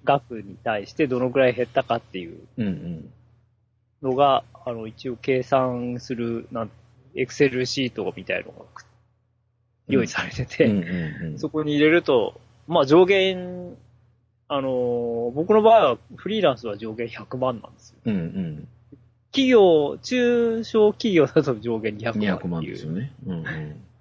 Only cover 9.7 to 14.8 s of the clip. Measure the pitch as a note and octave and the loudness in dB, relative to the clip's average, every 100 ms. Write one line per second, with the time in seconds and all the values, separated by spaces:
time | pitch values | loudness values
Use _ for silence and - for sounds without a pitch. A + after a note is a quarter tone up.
9.7 | _ - C3+ A2+ - - - B2+ - C3+ | _ -2 0 0 -4 -6 -8 -10 -4 -2
10.7 | G2+ E2+ F2+ A#2 D3+ E3 D3 D#3 D#3 D3+ | -2 -2 -6 -6 -8 -10 -8 -8 -6 -4
11.7 | D3 D3+ E3+ E3 B2+ F#2+ - _ _ - | 0 2 2 2 0 0 -6 _ _ -2
12.7 | E3+ C#3 D#3+ F#3 G3 F#3+ F#3 F3+ F3+ F3+ | 0 6 6 6 4 2 -2 -10 -12 -14
13.7 | - _ _ _ _ _ _ _ C#3+ C3+ | -18 _ _ _ _ _ _ _ -4 -2
14.7 | B2+ | -2